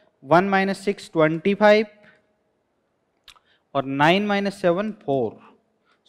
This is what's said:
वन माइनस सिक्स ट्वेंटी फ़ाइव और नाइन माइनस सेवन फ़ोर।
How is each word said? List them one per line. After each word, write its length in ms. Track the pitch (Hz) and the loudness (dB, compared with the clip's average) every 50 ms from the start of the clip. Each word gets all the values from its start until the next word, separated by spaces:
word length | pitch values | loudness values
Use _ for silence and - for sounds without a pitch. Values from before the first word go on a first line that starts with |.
| _ _ _ _ 143 | _ _ _ _ -2
वन 240 | 135 156 175 196 196 | 2 2 2 2 2
माइनस 360 | 196 190 190 196 190 - - | 0 0 0 -2 -4 -6 -6
सिक्स 260 | 208 196 - - - - | -8 -8 -8 -8 -6 0
ट्वेंटी 420 | 165 156 156 160 165 - 202 202 | 0 0 2 0 -2 -2 -2 0
फ़ाइव 320 | 196 214 208 208 214 226 - _ _ _ - _ _ _ _ _ _ _ _ _ _ _ _ _ _ _ _ _ _ _ _ _ _ _ - - _ _ _ _ _ _ _ - | 2 4 4 4 4 2 -4 _ _ _ -20 _ _ _ _ _ _ _ _ _ _ _ _ _ _ _ _ _ _ _ _ _ _ _ -20 -20 _ _ _ _ _ _ _ -8
और 100 | 139 131 | -6 -6
नाइन 420 | 135 135 139 147 160 180 202 208 | -4 -2 0 2 2 2 2 0
माइनस 340 | 208 202 202 202 196 - - - | -2 -4 -4 -4 -6 -6 -2 -2
सेवन 300 | 175 170 185 214 214 - - - | -2 0 0 -4 -8 -10 -10 -6
फ़ोर। 320 | - 139 131 117 104 - - - - _ _ _ _ _ _ _ _ _ _ _ | -4 -4 -2 -2 -4 -8 -12 -20 -20 _ _ _ _ _ _ _ _ _ _ _